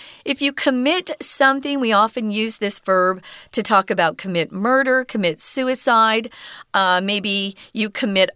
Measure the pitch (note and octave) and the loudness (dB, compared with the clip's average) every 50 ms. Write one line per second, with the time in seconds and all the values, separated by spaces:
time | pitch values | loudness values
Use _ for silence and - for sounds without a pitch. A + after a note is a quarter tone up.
0 | - - - - - - C4+ - C#4+ C#4 C#4 - - C#4+ C4 B3 B3+ D4 F4 F#4 | -20 -20 -20 -12 -6 -6 -4 -2 -2 -4 -2 -2 -2 0 0 0 0 0 0 0
1 | F4+ - - - - - - - C#4 C4+ C4+ C#4 C4+ C#4+ C#4+ C#4 B3+ A3 G#3+ G3+ | -2 -6 -8 -6 -2 -2 2 4 4 2 2 0 -2 -4 -2 -2 0 2 4 2
2 | G#3+ A3 - B3 A3 G#3+ G#3 G#3+ A3 A3+ A3 - G#3+ G3+ G3 - - F#3+ F#3+ F#3 | 2 2 0 -4 -4 -4 -2 -2 -2 -2 -2 -2 -2 -2 -2 -2 0 0 2 2
3 | F3+ F#3 F#3 F#3 - - - - - - - F3 - - A3 F#3+ F#3+ - G3 F#3 | 2 2 0 -4 -8 -20 -20 -20 -12 -4 -2 -2 0 2 2 2 2 2 0 0
4 | E3+ D#3+ D#3+ - - F#3 F3 E3+ D#3 - - F#3+ G#3 B3 C4 C4 C4+ C4 B3+ C4 | 0 0 0 -4 -8 -4 -2 -2 -2 -4 -4 -4 0 2 2 2 2 2 0 0
5 | B3+ - - G#3+ F#3 E3+ - - - - - C4+ B3+ B3+ C4 C4 - C4 A#3 A3+ | 0 -2 -4 -2 -2 -2 0 0 -2 -2 -2 -2 0 0 0 0 2 2 4 4
6 | A3 A3 A3 A3+ A3 A3+ - - - - - - - _ - G3 F#3+ F3+ F3+ F3+ | 4 4 2 0 -2 -6 -12 -18 -20 -20 -20 -20 -12 _ -2 0 2 2 2 2
7 | F#3+ G3+ G#3 G3+ F#3+ G#3 G3 G3 G3 G3 G3 - - - - - G#3+ G#3 - - | 0 0 -2 -2 -2 -2 -2 -2 -4 -6 -8 -12 -18 -10 -6 -4 -4 -4 -4 -4
8 | C4 G3+ G3 F#3+ F#3 - - | -4 0 2 2 2 2 0